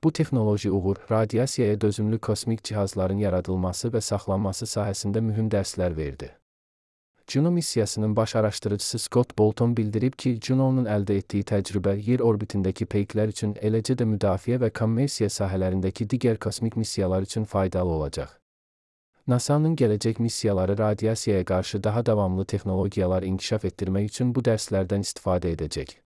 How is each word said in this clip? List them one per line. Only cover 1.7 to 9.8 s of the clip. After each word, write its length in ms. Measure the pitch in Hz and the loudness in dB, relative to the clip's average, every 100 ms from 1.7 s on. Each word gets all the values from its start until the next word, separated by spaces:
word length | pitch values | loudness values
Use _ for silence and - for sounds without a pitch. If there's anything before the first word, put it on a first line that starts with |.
| 104 | 2
dözümlü 380 | 107 104 107 110 | 0 0 0 -2
kosmik 460 | - 107 - 110 | -2 -2 -2 -4
cihazların 540 | - 104 98 - 92 98 | -4 -2 -2 0 0 0
yaradılması 720 | 104 90 87 92 90 90 120 | 0 0 0 -2 0 -2 -2
və 80 | 117 | -2
saxlanması 640 | - 101 - 95 101 92 | -2 -4 -2 -2 -2 -4
sahəsində 560 | 113 - 104 98 101 104 | -6 -4 -2 -2 -2 0
mühüm 320 | 113 107 110 | 0 0 2
dərslər 440 | 104 95 - 90 80 | 0 -2 -2 -2 -2
verdi. 360 | 76 65 65 - _ _ _ _ _ _ _ _ - | -6 -6 -12 -14 _ _ _ _ _ _ _ _ -4
Juno 220 | 139 160 | 0 2
missiyasının 680 | 175 160 - 104 - 107 107 | 2 0 0 0 0 0 2
baş 200 | 110 117 | 0 2
araşdırıcısı 640 | 107 - 110 101 - 117 | 0 0 -2 -2 -2 -6
Scott 400 | - 120 123 - | -2 0 0 4
Bolton 380 | 107 104 117 | 2 4 0
bildirib 400 | 120 | 2